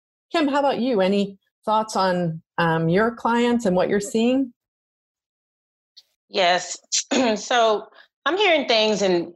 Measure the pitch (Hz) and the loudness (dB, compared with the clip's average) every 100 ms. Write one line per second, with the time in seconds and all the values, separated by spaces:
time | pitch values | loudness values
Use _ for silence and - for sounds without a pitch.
0 | _ _ _ 339 285 285 277 214 254 214 | _ _ _ -2 0 0 0 0 -2 0
1 | 185 202 196 196 _ _ - 214 220 208 | 0 0 -2 -6 _ _ -2 -2 -2 -2
2 | 190 180 170 160 _ - 170 165 165 180 | 0 0 -2 -6 _ -4 0 0 2 2
3 | 226 233 233 233 240 240 208 180 - 202 | 0 -2 -2 0 0 0 0 0 0 -2
4 | 202 226 233 262 254 _ _ _ _ _ | -2 0 0 0 -2 _ _ _ _ _
5 | _ _ _ _ _ _ _ _ _ - | _ _ _ _ _ _ _ _ _ -20
6 | _ _ _ 202 175 180 - - - - | _ _ _ 0 2 2 -2 -14 -6 -6
7 | - 262 247 208 - 247 226 208 - - | -2 0 0 -2 -2 2 2 0 -4 -20
8 | _ _ 269 370 403 311 247 226 214 202 | _ _ -4 0 2 2 2 0 2 0
9 | 196 175 - | 0 0 -2